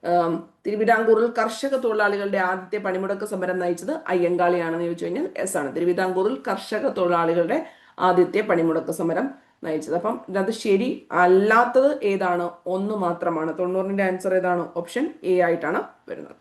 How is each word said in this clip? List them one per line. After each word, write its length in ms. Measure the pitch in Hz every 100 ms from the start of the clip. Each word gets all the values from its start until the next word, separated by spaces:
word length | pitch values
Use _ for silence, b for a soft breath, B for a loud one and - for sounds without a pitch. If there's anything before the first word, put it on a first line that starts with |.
| -
ആം, 440 | 175 170 165 - _ -
തിരുവിതാംകൂറിൽ 640 | 208 220 226 226 220 233 226
കർഷക 380 | 220 - 277 269
തൊഴിലാളികളുടെ 600 | 240 214 208 202 202 196
ആദ്യത്തെ 460 | 185 185 185 214
പണിമുടക്ക് 400 | 196 185 190 196
സമരം 340 | 208 202 185 185
നയിച്ചത് 420 | 175 170 190 311 -
അയ്യങ്കാളിയാണെന്ന് 800 | 180 170 175 175 175 165 165
ചോദിച്ചു 200 | 170 170
കഴിഞ്ഞാൽ 240 | 170 190 339 -
യെസ് 180 | - 170
ആണ്. 200 | 139 131
തിരുവിതാംകൂറിൽ 680 | 175 180 185 185 190 262 240
കർഷക 400 | 196 - 214 269
തൊഴിലാളികളുടെ 800 | 196 180 170 165 170 170 285 - B B -
ആദ്യത്തെ 420 | 185 180 175 202
പണിമുടക്ക് 520 | 208 170 165 160 -
സമരം 380 | 165 165 165 269 - B B
നയിച്ചത്. 300 | 170 156 151
അപ്പം 260 | 170 208 226 -
ഇതിനകത്ത് 220 | 190 190
ശരി 560 | 226 226 196 247 359 -
അല്ലാത്തത് 880 | 170 180 185 208 220 240 254 269 285
ഏതാണ്? 480 | 208 196 185 175 175 - -
ഒന്ന് 280 | 185 202
മാത്രമാണ്. 640 | 214 180 170 175 160 160 156
തൊണ്ണൂറിന്റെ 460 | 180 185 190 196
ആൻസർ 300 | 190 185 190
ഏതാണ്? 340 | 185 180 175 165 -
ഓപ്ഷൻ 380 | 170 240 294 -
എ 160 | - 180
ആയിട്ടാണ് 420 | 170 170 190 220 427 - -
വരുന്നത്. 280 | - 73 -